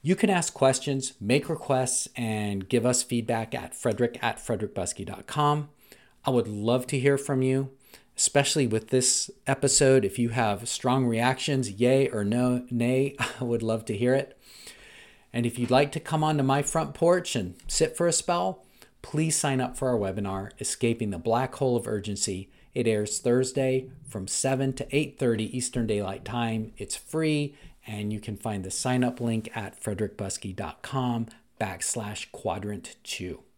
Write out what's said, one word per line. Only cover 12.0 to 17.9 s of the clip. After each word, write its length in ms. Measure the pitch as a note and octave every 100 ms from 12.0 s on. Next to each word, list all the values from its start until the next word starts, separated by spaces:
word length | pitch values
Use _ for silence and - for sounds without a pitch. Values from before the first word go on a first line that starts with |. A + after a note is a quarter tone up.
| C3+
or 140 | A2
no, 420 | G2+ A#2+ B2+ B2 B2
nay, 460 | A#2+ A#2 B2+ C#3 C#3+ -
<laughs> 120 | -
I 20 |
would 200 | B2 A#2
love 220 | A2+ A2+ G#2+
to 120 | G2+
hear 160 | B2
it. 260 | C3+ - - - - - - - - - - _
And 140 | A#2 A#2+
if 100 | A#2+
you'd 140 | A#2
like 200 | B2+ D3
to 60 | D3+
come 240 | - D#3
onto 200 | D#3 D3+
my 180 | C3+ C#3
front 320 | D3 E3 D#3
porch 420 | C#3+ E3+ F3+ E3+ -
and 200 | F2+ - -
sit 300 | - D#3+